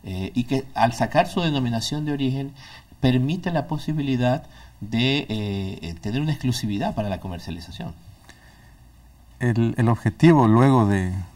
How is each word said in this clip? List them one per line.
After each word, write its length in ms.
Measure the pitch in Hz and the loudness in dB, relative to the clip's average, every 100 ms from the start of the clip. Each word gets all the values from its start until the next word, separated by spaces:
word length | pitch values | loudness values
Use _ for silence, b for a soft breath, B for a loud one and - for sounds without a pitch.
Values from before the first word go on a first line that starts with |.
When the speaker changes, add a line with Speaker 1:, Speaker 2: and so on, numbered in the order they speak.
Speaker 1:
eh, 280 | - 92 95 - | -8 -8 -4 -4
y 80 | 120 | -2
que 200 | 135 135 - | -4 -4 0
al 180 | 117 | 0
sacar 340 | 120 117 - 185 | 2 0 2 0
su 140 | - | 0
denominación 640 | 170 143 123 117 - 151 151 | -2 0 0 -2 -2 -4 -4
de 80 | |
origen 380 | 143 135 135 139 - B B B - | -2 -2 -2 -6 -12 B B B -2
permite 520 | 127 127 131 175 180 | 2 2 0 -2 -2
la 160 | 170 - | -2 -4
posibilidad 760 | 151 - 156 139 127 123 131 - b b b | -6 -4 -4 -2 0 2 0 -4 b b b
de, 380 | 104 117 131 143 - | -4 0 0 0 -2
eh, 500 | 107 104 98 95 - | -4 -4 -4 -6 -8
eh, 120 | 85 85 | -10 -8
tener 200 | 104 123 | -6 -4
una 100 | 151 | -2
exclusividad 640 | 147 127 120 110 101 175 - | -2 -2 -2 -4 -4 -4 -4
para 140 | 104 | -4
la 100 | 92 | -6
comercialización. 760 | 95 85 - 82 - - - - - - b b b b b b b - - - - - | -8 -10 -10 -12 -12 -14 -14 -14 -20 -20 b b b b b b b -20 -20 -20 -20 -4
Speaker 2:
El, 360 | 123 113 117 110 | 0 2 0 2
el 120 | 117 | 2
objetivo 580 | 113 113 - 165 156 117 | 2 0 4 6 8 6
luego 400 | 110 135 131 104 | 6 6 6 4
de 260 | 101 92 95 90 | 2 0 -4 -8